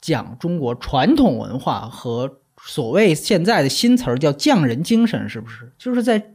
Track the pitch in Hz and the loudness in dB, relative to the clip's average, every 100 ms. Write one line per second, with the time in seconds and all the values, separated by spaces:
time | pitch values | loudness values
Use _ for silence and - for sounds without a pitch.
0 | - 135 123 123 170 175 123 120 - 147 | -6 -4 -6 -8 -6 -4 -4 -6 -2 0
1 | 185 294 233 113 110 131 - 131 123 - | 4 4 4 2 -4 -6 -4 -4 -6 -10
2 | 123 117 135 - _ _ - - 113 165 | -6 -6 -6 -10 _ _ -10 -6 -2 2
3 | 214 151 - 190 180 208 139 - 240 247 | 4 2 0 0 2 2 2 2 4 4
4 | - 131 151 143 302 277 135 117 165 226 | 2 0 0 2 2 4 2 0 0 2
5 | 233 - 208 113 - - - _ 254 247 | 2 0 -6 -10 -14 -18 -20 _ -4 0
6 | 233 214 - | 2 0 -2